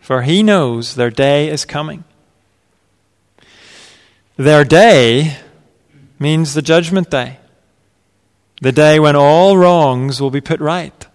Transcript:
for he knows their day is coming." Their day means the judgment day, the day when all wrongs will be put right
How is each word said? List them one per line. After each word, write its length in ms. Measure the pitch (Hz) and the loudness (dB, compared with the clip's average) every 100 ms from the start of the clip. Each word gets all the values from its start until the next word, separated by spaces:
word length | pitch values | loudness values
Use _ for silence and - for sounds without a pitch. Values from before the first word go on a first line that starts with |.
for 220 | _ 131 | _ -6
he 200 | 127 180 | -2 0
knows 520 | 214 202 139 117 113 - | 0 0 -2 -6 -10 -6
their 160 | 120 | -6
day 360 | 110 139 143 151 | -2 0 0 -2
is 160 | 147 | -8
coming." 400 | - 147 156 - - _ _ _ _ _ _ _ _ _ _ _ _ _ _ _ - - - _ _ _ _ - | -10 -10 -12 -14 -20 _ _ _ _ _ _ _ _ _ _ _ _ _ _ _ -20 -20 -20 _ _ _ _ -4
Their 300 | 135 151 139 | 2 2 4
day 720 | 156 226 170 120 120 156 139 - _ _ _ _ _ _ _ | 4 6 4 4 0 -2 -6 -18 _ _ _ _ _ _ _
means 360 | 143 156 160 143 | -4 -2 -2 -6
the 60 | |
judgment 480 | 147 160 165 190 175 | 0 0 0 -4 -4
day, 280 | 139 123 131 _ _ _ _ _ _ _ _ _ _ _ _ | -6 -8 -14 _ _ _ _ _ _ _ _ _ _ _ _
the 120 | 131 | -4
day 280 | 135 151 151 | 2 2 4
when 160 | 151 147 | 2 2
all 400 | 143 156 190 196 | 4 4 4 4
wrongs 640 | 180 175 147 123 131 131 | 4 2 0 -2 -6 -6
will 120 | 139 | -6
be 100 | 135 | -6
put 180 | 135 156 | -8 -6
right 460 | 151 175 156 _ - | -4 -6 -8 _ -20